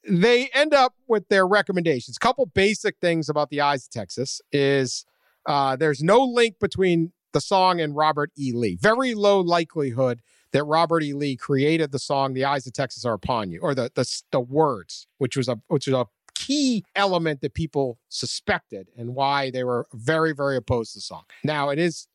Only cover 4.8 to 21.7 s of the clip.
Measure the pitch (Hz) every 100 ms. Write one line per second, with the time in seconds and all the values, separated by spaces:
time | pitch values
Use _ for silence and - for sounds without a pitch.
4.8 | 131 - - _ _ _ - 143 135 131
5.8 | 156 135 160 220 262 240 233 - 196 -
6.8 | 185 170 165 _ _ 147 - 196 185 175
7.8 | 151 143 156 147 147 - 135 120 113 87
8.8 | 160 233 262 220 202 196 175 170 165 165
9.8 | 139 117 127 120 _ _ _ 135 147 160
10.8 | 165 165 147 143 147 131 - 135 147 160
11.8 | 151 135 - 143 135 131 135 139 127 -
12.8 | 131 - 117 104 - 120 98 85 160 131
13.8 | 120 - 127 - _ 139 123 139 156 110
14.8 | - - - _ 127 139 123 113 _ 156
15.8 | 139 131 120 _ _ - - 294 269 226
16.8 | - 196 202 175 165 147 143 - 160 143
17.8 | 135 113 _ - - - - - _ 101
18.8 | 92 120 120 127 139 139 135 127 123 123
19.8 | 123 113 117 160 160 143 139 131 - 123
20.8 | 113 104 - 85 _ - 139 147 143